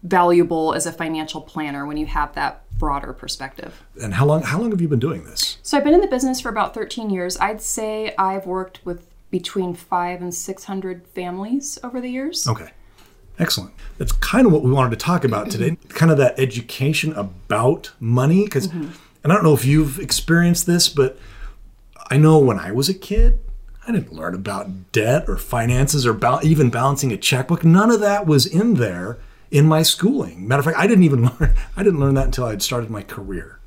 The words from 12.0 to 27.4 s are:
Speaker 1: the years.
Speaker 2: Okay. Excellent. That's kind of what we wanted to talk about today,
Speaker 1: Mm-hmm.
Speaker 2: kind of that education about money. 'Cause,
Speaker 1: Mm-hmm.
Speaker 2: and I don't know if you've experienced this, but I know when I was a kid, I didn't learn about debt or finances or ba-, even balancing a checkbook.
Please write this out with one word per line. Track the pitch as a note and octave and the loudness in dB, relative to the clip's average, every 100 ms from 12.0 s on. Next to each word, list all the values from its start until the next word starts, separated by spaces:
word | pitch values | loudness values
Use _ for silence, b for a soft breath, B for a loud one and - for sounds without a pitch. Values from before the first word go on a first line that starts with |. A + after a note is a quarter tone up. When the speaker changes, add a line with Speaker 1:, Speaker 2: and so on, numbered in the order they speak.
Speaker 1:
the | B3 | -8
years. | B3+ C4+ - C3+ | -8 -6 -6 -4
Speaker 2:
Okay. | A2 - - b b b b _ - | -6 -8 -20 b b b b _ -6
Excellent. | E2+ - F2+ - b b | -4 -4 -8 -16 b b
That's | - | -2
kind | - - A3 B3 | -2 0 4 4
of | |
what | E3 | 4
we | B2+ | 4
wanted | C#3 B2+ | 2 0
to | A2+ - | -2 -2
talk | F3 C#3 | 0 0
about | A2 G#2+ | -2 -4
today, | A2+ F#2+ | -4 -2
Speaker 1:
Mm-hmm. | E3+ - | -4 -10
Speaker 2:
kind | - E3 | 0 2
of | D3 | 6
that | B2+ - | 4 2
education | C3 A2+ A#2 - C3+ D#3 D#3 | -2 -4 -10 -4 -2 0 -4
about | D#3 G2+ F2+ - G#2 A#2+ D3+ - _ | -6 -10 -12 -4 0 2 0 -6 _
money. | A2+ A#2+ C#3 F3+ G#3 | 0 2 4 4 2
'Cause, | - F#3+ | -2 -4
Speaker 1:
Mm-hmm. | E3+ D3 B B B | -6 -10 B B B
Speaker 2:
and | C#3+ | 0
I | G3 | 4
don't | |
know | E3 | 4
if | C#3 B2 | 4 4
you've | D3+ D3 C#3 | 2 2 -4
experienced | F#3+ - - E3 F3 E3+ - | -6 -6 0 2 4 2 2
this, | F3 - | 2 2
but | C#3+ C3 - B B B B - _ - - - | 2 0 -2 B B B B -20 _ -20 -20 -2
I | C3+ | 4
know | D#3 D#3+ | 6 8
when | C3+ G2 | 6 2
I | F#2 | -4
was | A2 C#3 | -4 -2
a | |
kid, | F#3+ - G#3+ - - - - - - - | -4 -4 6 6 6 0 -14 -16 -18 -4
I | |
didn't | A3+ - | -4 -4
learn | E2+ F2 F#2 | -10 -10 -8
about | G2 G2 F#2+ F#2 F#2 | -6 -8 -8 -12 -4
debt | A#2 G#2+ C#3+ - | -2 0 0 0
or | - | -6
finances | - B2 A#2 B2+ C#3 D3 A#2+ | -4 -4 0 0 0 0 0
or | |
ba-, | G#2+ A#2+ C3+ | 0 0 2
even | D#3 D#3 C3 | 2 4 4
balancing | A#2 C3+ C#3 C3+ | 2 -2 0 -2
a | G2+ | -2
checkbook. | - B2+ | -2 -2